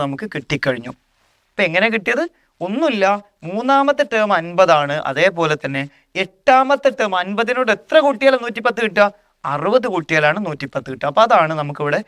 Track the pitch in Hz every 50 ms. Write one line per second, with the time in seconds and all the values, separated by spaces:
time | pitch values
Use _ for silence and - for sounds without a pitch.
0 | 143 139 139 135 - 202 - 147 - - 147 131 - 139 127 113 120 127 - _
1 | _ _ _ _ _ _ _ _ _ _ _ 214 196 160 165 185 214 233 226 220
2 | 180 226 247 277 339 339 - _ _ _ _ _ 170 190 214 285 330 294 233 202
3 | 190 196 202 202 - _ _ _ 156 170 190 220 254 262 277 277 277 285 285 294
4 | 285 - 226 220 214 202 190 165 165 175 175 185 185 170 156 147 143 143 147 156
5 | - 139 131 147 180 196 170 170 160 151 151 - - 139 139 139 139 143 - _
6 | _ _ - 185 190 185 _ _ _ 277 254 262 269 269 277 277 277 269 - -
7 | 220 196 185 180 180 190 208 220 226 240 254 254 254 220 202 202 - - 294 320
8 | 285 285 262 208 269 269 262 240 233 233 214 233 220 247 196 240 226 208 175 208
9 | 202 202 - _ _ _ _ _ - 135 143 143 160 202 240 262 247 226 185 175
10 | 156 - 160 156 151 147 165 208 202 160 147 - 139 135 - 135 110 135 131 -
11 | 139 147 143 214 226 226 226 180 160 156 160 151 147 143 143 - 147 147 147 202
12 | -